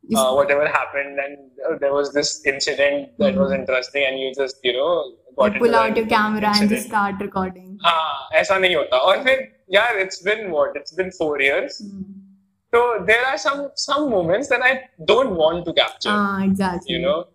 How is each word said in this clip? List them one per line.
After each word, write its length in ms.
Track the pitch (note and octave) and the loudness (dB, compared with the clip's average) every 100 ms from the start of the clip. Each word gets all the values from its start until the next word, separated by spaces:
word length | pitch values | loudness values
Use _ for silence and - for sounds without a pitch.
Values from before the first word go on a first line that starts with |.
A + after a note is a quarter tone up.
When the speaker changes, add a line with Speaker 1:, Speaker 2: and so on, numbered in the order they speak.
| - | 0
Speaker 1:
You 100 | G#3+ | 2
Speaker 2:
uh, 120 | C3 | 4
Speaker 1:
s- 60 | C3+ | 4
Speaker 2:
whatever 320 | C#3 C#3+ D3+ | 4 2 2
happened 520 | D3 B2+ C#3 C#3 C#3 C#3 | 0 -2 -6 -6 -6 -8
and, 120 | C#3+ C3+ C#3 D#3+ | -12 -20 -8 -6
uh, 100 | D3+ | -2
there 140 | C#3 | 0
was 200 | C#3+ C#3 | 0 0
this 180 | C#3+ - - C#3+ | -2 -2 -2 -4
incident 640 | C#3 D3+ D3 C#3+ C#3+ C#3 - | -2 -4 0 0 0 -6 0
that 160 | G3 F#3 | 0 2
was 160 | F#3 | 0
Speaker 1:
Hmm. 80 | C3+ | 0
Speaker 2:
interesting 440 | C3+ B2+ B2+ C#3+ C3+ | -2 -4 -2 -2 -2
and 120 | C3+ | -2
you 140 | C3 | -6
just, 240 | B2+ C3 - | -4 -4 -2
you 100 | B2 | -2
know, 160 | B2 D3+ E3+ C3+ - _ - | 0 0 0 -4 -12 _ 0
got 160 | G#3 | 0
Speaker 1:
You 60 | G3+ | 4
pull 80 | A#3+ | 2
Speaker 2:
into 120 | A#3 | 4
Speaker 1:
out 100 | A3 | 2
Speaker 2:
that 80 | A3 | 0
Speaker 1:
your 100 | A3 | 2
camera 400 | A3+ G#3+ G#3+ G#3 | 2 2 0 0
and 80 | G#3 | 2
just 160 | G#3 | 2
Speaker 2:
incident. 160 | A#3 - | 0 -2
Speaker 1:
start 340 | G#3+ G3+ G3 | -2 -2 -4
recording. 480 | G3+ G3 F#3 F#3 F#3 G3 E3+ | -6 -4 -4 -8 -18 -2 0
Speaker 2:
हाँ, 440 | E3 D#3 C#3 C3 D#3+ | 0 -2 -6 0 0
ऐसा 160 | F3+ F#3+ F#3 | 2 2 2
नहीं 100 | E3 | 2
होता। 220 | - B2+ | 2 2
और 260 | D#3 G#3+ | 4 2
फिर, 240 | B3+ C4 - _ _ F#3+ | 2 0 -2 _ _ 2
यार, 220 | A#3 G#3+ F#3 | 2 0 -4
it's 160 | - F3 | -4 -4
been 240 | G#3+ G3+ | -4 -2
what? 240 | D3+ C#3 F#3+ | -2 -2 -4
It's 100 | - D#3+ | -12 -6
been 100 | F#3 - | -6 -4
four 180 | D#3 C#3+ | -4 0
years. 380 | C#3 D#3 B3 - G#3 | 2 0 -4 -10 -16
Speaker 1:
Hmm. 180 | - - - - _ _ _ _ A#3+ | -14 -14 -16 -20 _ _ _ _ 2
Speaker 2:
So 40 | A#3+ A3 F3+ | 2 0 2
there 160 | A3+ C4 | 2 2
are 100 | D4 | -2
some, 220 | D4+ C#4+ C#4+ - | -2 -4 -8 -8
some 340 | - C#4+ D4 | -4 -2 2
moments 380 | G#3 E3 G3+ C#4+ | 0 2 -2 2
that 140 | B3 B3+ | 2 2
I 20 | C4+ - _ D#3 | 0 -6 _ 2
don't 300 | A3 C4 F3 | 4 4 2
want 260 | D#3 E3+ E3+ | 2 2 -2
to 80 | |
capture, 360 | D3 A#2 - G#3+ | 0 0 -2 -2
Speaker 1:
Ah, 340 | G#3 G3+ G3 | 0 0 0
exactly. 520 | G3 F#3+ F#3+ F3 - B2+ | 0 2 0 -2 -6 -2
Speaker 2:
you 60 | |
know? 160 | C3 D#3 F3+ | 0 -2 -6